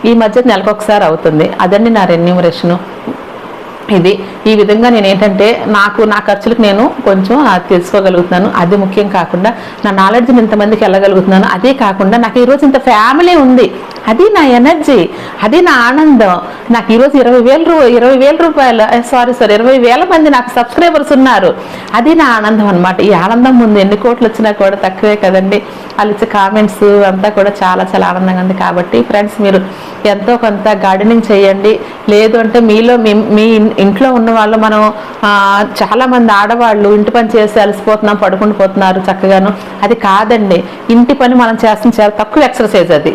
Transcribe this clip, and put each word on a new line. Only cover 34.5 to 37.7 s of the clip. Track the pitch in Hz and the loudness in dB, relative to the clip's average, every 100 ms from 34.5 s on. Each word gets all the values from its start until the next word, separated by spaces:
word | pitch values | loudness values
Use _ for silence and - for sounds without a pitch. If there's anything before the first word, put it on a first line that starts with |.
| 220 | 0
మనం, | 214 214 214 214 - - 208 | 0 2 0 -2 -14 -6 -2
ఆ, | 202 196 202 214 - | 0 2 0 -2 -4
చాలా | 190 220 254 | -2 0 0
మంది | 247 226 202 | 2 2 2
ఆడవాళ్ళు | 208 240 233 208 202 208 | 0 0 0 2 2 2
ఇంటి | 208 226 | 2 0
పని | 220 226 | 0 0
చేసి | 214 214 | 0 0
అలసిపోతున్నాం, | 202 | 0